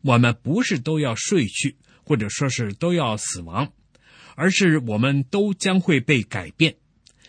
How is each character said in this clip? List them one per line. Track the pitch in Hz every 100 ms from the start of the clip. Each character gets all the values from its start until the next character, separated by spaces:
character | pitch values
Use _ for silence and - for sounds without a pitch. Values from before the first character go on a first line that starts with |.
我 | 139 120
们 | 120 117
不 | - 196
是 | - 156
都 | 151 156
要 | 135
睡 | 113 - 190 107
去， | - 139 - _ _
或 | - 135
者 | 101
说 | - 139
是 | 123 107
都 | 98 170
要 | 175 113 107
死 | - 92
亡， | 82 95 143 _ _ _ _ - - -
而 | 180
是 | 185 185 151
我 | 120 107
们 | 131 139
都 | 131 202 208
将 | 190 196 190
会 | 180 139
被 | 123 135
改 | - 98 82
变。 | - 151 - _ _ _ _